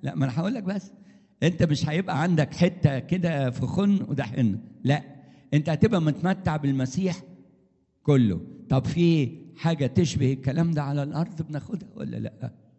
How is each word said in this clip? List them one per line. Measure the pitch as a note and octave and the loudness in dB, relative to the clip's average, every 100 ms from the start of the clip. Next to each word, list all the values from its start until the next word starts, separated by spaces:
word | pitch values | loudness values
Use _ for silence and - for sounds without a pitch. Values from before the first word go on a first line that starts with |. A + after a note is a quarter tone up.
لا، | C#3 D#3 | -6 -2
ما | C3+ | -2
أنا | A#2+ | 0
هقول | F#3 | -4
لك | B3 | -4
بس. | F#3 G3+ - - - - _ _ | -4 -6 -8 -20 -20 -20 _ _
أنت | D#3 F3 | 0 2
مش | E3+ D3 - | 0 2 0
هيبقى | D#3 F#3+ E3 | -2 -2 0
عندك | E3+ E3 D3 | 2 2 2
حتة | - F3 F3+ D3 C3 | 2 2 4 0 0
كده | - F#3 E3+ D3+ C3 | -2 -2 0 0 -2
في | B2+ | -2
خن | B2+ - G3+ G3 | -4 0 0 0
وده | - C#3 | -2 -6
حن. | A#2 A#2+ A#2 F#2+ - - | -6 0 0 0 -8 -6
لا، | B2+ D3 - - - - _ | -2 -2 -2 -20 -20 -20 _
أنت | D3 D3+ | 0 2
هتبقى | D#3 A3 G3+ | 4 4 4
متمتع | D#3 C#3 F3+ F#3+ F3+ D#3 | 2 0 -2 0 -2 -2
بالمسيح | C#3 C3+ C3 F3 F#3+ E3 - - - _ _ _ _ _ | 0 0 -2 -2 -2 -4 -12 -20 -20 _ _ _ _ _
كله. | - C#3 A#2 E3+ - - - | 4 6 6 2 -6 -16 0
طب | C3 A#2 | 0 2
في | D#3 E3+ D#3+ B2 - - - | 2 4 4 2 -4 -18 -4
حاجة | E3 E3 C3 | -2 0 0
تشبه | - D#3+ - C3+ | 2 2 2 0
الكلام | C3 C3+ D3 E3+ | 0 -2 0 0
ده | D#3 | 0
على | C#3+ C#3+ | -2 -4
الأرض | C#3+ D3 F3+ F3 | -4 -4 -6 -6
بناخدها | D#3+ D3+ - G3+ - - | -8 -8 -8 -10 -12 -12
ولا | C#2+ - | -10 -6
لا؟ | A2 - A#2+ - _ | -8 -8 -12 -14 _